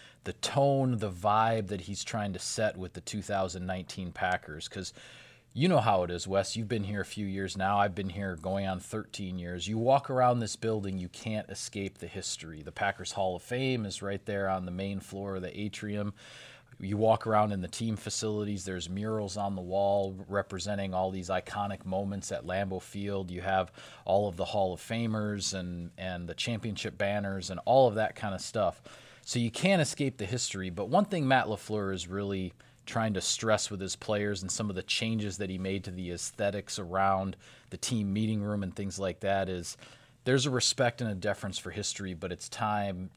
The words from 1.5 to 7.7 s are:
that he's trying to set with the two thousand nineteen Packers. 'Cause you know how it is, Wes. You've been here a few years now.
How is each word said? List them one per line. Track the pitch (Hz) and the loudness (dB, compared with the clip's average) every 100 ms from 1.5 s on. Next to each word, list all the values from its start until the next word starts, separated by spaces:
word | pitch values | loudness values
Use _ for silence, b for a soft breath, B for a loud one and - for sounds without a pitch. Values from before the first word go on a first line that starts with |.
| 113 98 | 4 0
that | 101 | -4
he's | 87 98 | -4 -8
trying | - 113 101 | -4 -4 -2
to | 95 | -4
set | - - 107 92 | -4 0 0 0
with | 92 | -6
the | - | -10
two | - 107 | -8 -6
thousand | 95 101 95 92 90 | -2 0 0 -2 -4
nineteen | 92 87 - 90 | -4 -6 -8 -8
Packers. | - 92 90 - 78 - | -2 0 0 -2 -10 -10
'Cause | 98 92 B B B B B B | -8 -8 B B B B B B
you | - 170 | 0 4
know | 160 | 6
how | 110 95 | 6 6
it | 90 | 4
is, | 87 - | 0 0
Wes. | 98 95 | 2 2
You've | 110 107 | -2 -2
been | 117 | -2
here | 98 104 | 0 -2
a | |
few | 92 - 101 | -4 -4 -4
years | 95 95 98 | -2 -4 0
now. | 95 | 2